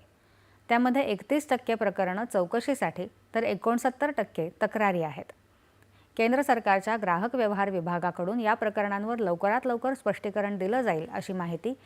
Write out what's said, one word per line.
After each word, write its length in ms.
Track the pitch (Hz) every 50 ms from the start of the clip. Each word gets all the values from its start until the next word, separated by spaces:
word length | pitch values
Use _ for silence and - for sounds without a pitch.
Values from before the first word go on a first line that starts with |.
| - _ _ _ _ _ _ _ _ _ _ _ _ -
त्यामध्ये 340 | 233 240 247 254 247 269
एकतीस 460 | 269 - 208 185 - - 277 302 - -
टक्के 240 | 254 240 - - 226
प्रकरणं 500 | 220 220 202 185 - 185 180 185 208 240 240
चौकशीसाठी, 760 | - 190 180 170 - 233 - 285 269 - 196 165 - 175 185 - - _ _ _ -
तर 80 | 226
एकोणसत्तर 680 | 226 208 208 175 - 233 240 240 - 254 - - 285 302
टक्के 380 | 285 233 202 - - 170 160 175 - -
तक्रारी 400 | 214 208 - 214 208 202 180 170
आहेत. 300 | 160 151 139 - - - - _ _ _ _ _ _ _ _ _ _ _ _ _ _ _ _
केंद्र 260 | - 226 233 254 277
सरकारच्या 540 | 277 - 240 226 214 208 196 196 190 214 226 226
ग्राहक 320 | 202 185 170 175 208 240 -
व्यवहार 360 | 254 226 202 202 196 196 196
विभागाकडून 680 | 190 175 160 175 175 170 180 175 165 - 175 185 226 247
या 140 | 220 208 226
प्रकरणांवर 640 | - 226 214 202 214 202 202 202 202 208 220 240 233
लवकरात 480 | 214 175 175 165 196 202 220 254 -
लवकर 280 | 254 233 233 - 262 269
स्पष्टीकरण 640 | - - 208 - - - 208 185 208 202 202 202 185
दिलं 240 | 185 190 233 262
जाईल, 260 | 240 214 170 156 165 -
अशी 200 | - - - -
माहिती 400 | 185 185 170 170 170 160 - 240 262 - -